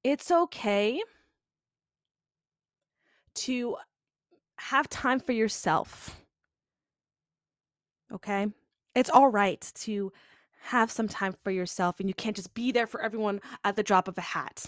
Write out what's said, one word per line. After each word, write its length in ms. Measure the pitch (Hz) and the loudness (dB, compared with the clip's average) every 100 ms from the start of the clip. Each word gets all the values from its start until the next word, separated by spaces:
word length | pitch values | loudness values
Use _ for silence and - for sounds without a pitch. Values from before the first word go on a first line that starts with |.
It's 260 | 254 285 - | 2 0 4
okay 720 | 339 349 - 214 202 214 269 453 _ _ _ _ _ _ _ _ _ _ _ _ _ _ _ _ _ _ _ _ _ _ | 4 4 -2 0 2 2 -2 -6 _ _ _ _ _ _ _ _ _ _ _ _ _ _ _ _ _ _ _ _ _ _
to 420 | - - 254 240 - - _ _ _ _ _ _ - | -10 -4 -4 -4 -6 -12 _ _ _ _ _ _ -16
have 300 | - 269 302 | 0 0 0
time 300 | - 262 254 | -2 0 0
for 140 | - | 0
yourself. 840 | 233 220 - 175 156 - - - - _ _ _ _ _ _ _ _ _ _ _ _ _ _ _ _ _ _ _ | 2 0 0 0 0 0 -12 -16 -18 _ _ _ _ _ _ _ _ _ _ _ _ _ _ _ _ _ _ _
Okay? 340 | 196 - 202 208 - _ _ _ | -14 -6 -4 -4 -6 _ _ _
It's 160 | 247 254 | 0 6
all 200 | 233 277 | 8 8
right 420 | 208 202 - - - | 6 0 0 -10 -10
to 320 | - 208 196 _ _ _ _ _ | -6 -4 -4 _ _ _ _ _
have 320 | - 247 233 | -2 2 2
some 160 | - 214 | 0 -4
time 260 | - 190 185 | -2 -4 -4
for 80 | 202 | -4
yourself, 480 | 190 180 - 180 - | -4 -4 0 -2 0
and 100 | 196 | -6
you 60 | |
can't 220 | - 220 208 | -4 -6 -6
just 180 | 180 | -10
be 160 | - 240 | -4 0
there 160 | 240 233 | 0 0
for 160 | - | -4
everyone 380 | 220 220 208 196 - - | -6 -2 -2 -4 -8 -4
at 100 | 202 | -2
the 80 | 202 | 0
drop 240 | 208 190 185 | 4 4 4
of 100 | 180 | -8
a 40 | |
hat. 460 | - 165 131 - | -6 -6 -6 -12